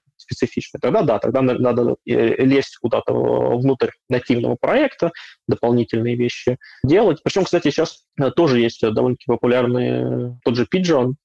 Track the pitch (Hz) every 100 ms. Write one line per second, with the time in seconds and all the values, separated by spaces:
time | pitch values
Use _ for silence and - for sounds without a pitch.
0 | _ _ - - - - - 143 240 214
1 | 151 135 117 131 131 120 123 120 120 127
2 | - 123 113 - 131 139 - - 117 110
3 | - 120 123 123 127 123 135 131 233 -
4 | - 123 - 120 120 120 - 240 277 -
5 | 165 - - - - 120 117 120 113 113
6 | 120 120 120 - - 127 - - 127 185
7 | 214 143 - 202 175 175 147 151 160 -
8 | _ - 131 165 165 123 117 - 113 113
9 | 127 123 - 120 123 123 123 123 123 123
10 | 123 123 123 123 131 120 117 185 175 147
11 | 127 143